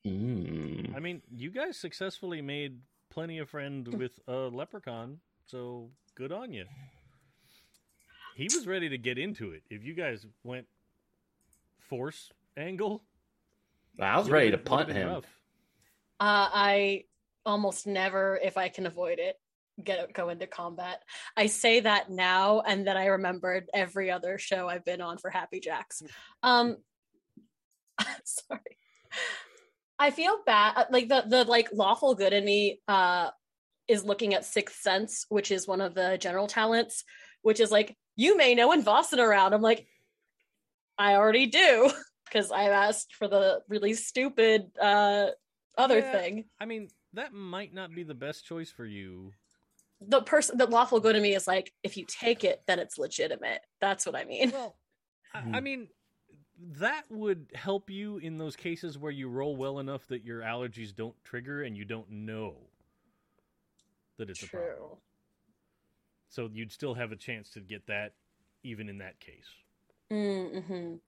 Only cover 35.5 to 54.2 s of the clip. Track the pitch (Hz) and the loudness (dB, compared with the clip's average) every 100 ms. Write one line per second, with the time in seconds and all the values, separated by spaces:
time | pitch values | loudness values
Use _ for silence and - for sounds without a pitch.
35.5 | 190 180 190 196 175 185 185 180 185 208 | -2 -2 -2 -2 0 0 0 -2 -2 -2
36.5 | 233 220 226 226 - - - - _ 220 | 0 2 2 0 -6 -12 -20 -20 _ 0
37.5 | 214 214 208 208 - _ - 277 403 262 | 4 4 4 2 -6 _ 0 4 6 6
38.5 | 240 240 330 208 208 - 262 226 202 190 | 8 6 6 6 4 4 4 6 6 6
39.5 | 208 220 226 - _ _ _ _ _ _ | 4 4 2 -2 _ _ _ _ _ _
40.5 | _ _ _ _ - 202 202 214 226 262 | _ _ _ _ 0 6 8 8 6 4
41.5 | 294 359 233 269 - - _ - 220 196 | 6 8 8 6 4 -10 _ -2 -2 0
42.5 | 208 202 202 202 208 - - 208 196 190 | 2 4 6 4 2 -8 -6 0 4 4
43.5 | - - 208 202 226 - 254 269 262 226 | 2 -2 -2 0 -2 -4 -2 0 4 6
44.5 | 220 185 - 202 208 208 202 202 - _ | 6 2 0 4 6 6 4 0 -2 _
45.5 | _ _ - 262 233 262 208 175 208 220 | _ _ 0 4 4 4 -2 -2 -6 -12
46.5 | _ 220 226 202 _ _ 196 277 202 190 | _ -10 -10 -12 _ _ -10 -10 -10 -10
47.5 | 180 196 180 185 165 165 131 139 151 - | -10 -10 -12 -12 -12 -12 -10 -10 -10 -12
48.5 | 165 160 - 117 101 95 90 95 101 _ | -12 -12 -14 -14 -12 -14 -16 -18 _ _
49.5 | _ _ _ _ _ 202 262 - 302 302 | _ _ _ _ _ 0 0 4 2 2
50.5 | 240 247 233 262 233 220 214 208 196 185 | 2 4 4 4 4 4 4 2 0 0
51.5 | 190 185 _ 190 202 170 - 233 233 190 | -2 -2 _ -12 -10 -12 -4 -2 0 0
52.5 | - - 180 - - 139 - 147 135 - | -2 -2 -2 -2 -6 -6 -4 -4 -4 -6
53.5 | - _ _ 196 196 - 131 | -8 _ _ -2 -2 -4 -6